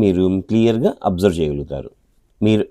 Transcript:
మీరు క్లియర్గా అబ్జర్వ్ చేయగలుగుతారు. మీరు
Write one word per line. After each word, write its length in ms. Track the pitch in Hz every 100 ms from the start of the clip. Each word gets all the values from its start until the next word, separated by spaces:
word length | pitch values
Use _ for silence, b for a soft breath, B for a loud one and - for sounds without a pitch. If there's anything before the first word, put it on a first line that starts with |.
మీరు 200 | 104 90 92 95 92
క్లియర్గా 440 | 110 113 113 175 - -
అబ్జర్వ్ 280 | 87 98 82
చేయగలుగుతారు. 520 | 78 71 71 69 65 _ _ _ _ _
మీరు 220 | 104 110 -